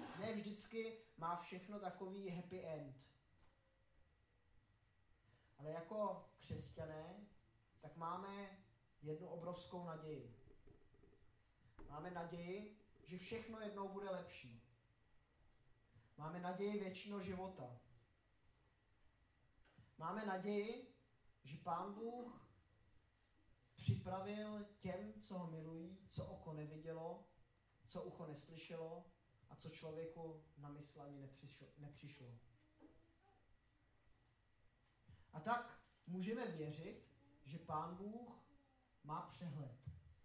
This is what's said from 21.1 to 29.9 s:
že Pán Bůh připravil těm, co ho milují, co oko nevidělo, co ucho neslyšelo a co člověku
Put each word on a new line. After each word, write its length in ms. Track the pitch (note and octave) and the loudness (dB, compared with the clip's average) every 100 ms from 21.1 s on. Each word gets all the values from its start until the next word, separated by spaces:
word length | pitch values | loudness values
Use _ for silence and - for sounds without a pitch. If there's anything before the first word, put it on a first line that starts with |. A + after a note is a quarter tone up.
| - - - | -20 -20 -16
že 120 | C#3 D3+ | -8 -2
Pán 380 | F3 E3+ F#3+ | 4 4 4
Bůh 540 | G3+ A3+ B3 A#3+ - - - - - - - - - - - - - - | 0 0 0 -4 -8 -14 -20 -20 -20 -20 -20 -20 -20 -20 -20 -20 -20 -20
připravil 920 | - - G3+ F#3 F#3 G3 G#3 G#3+ G#3+ G#3 - | 2 6 6 6 2 2 0 0 -4 -6 -4
těm, 320 | F#3 F3+ G#3 G#3+ | -2 0 -2 -6
co 160 | - F#3 | -4 -2
ho 80 | E3+ | -2
milují, 480 | D#3+ D#3 E3 E3+ F#3+ - | -2 -4 -4 -4 -8 -6
co 140 | - | -4
oko 280 | - - - | -4 -4 -4
nevidělo, 720 | D3+ D3 D#3 D#3+ E3 E3 - - - - - - - - | -2 -2 -4 -4 -2 -2 -4 -8 -20 -20 -20 -20 -20 -8
co 160 | F#3+ | -4
ucho 240 | E3 - D#3+ | -2 -4 -4
neslyšelo 800 | D3 - E3 - E3 E3 E3 - - - - - | -4 -6 -10 -6 -2 -2 -2 -8 -16 -20 -20 -16
a 60 | D3+ | -10
co 140 | E3 | -8
člověku 760 | D#3 E3 | -6 -4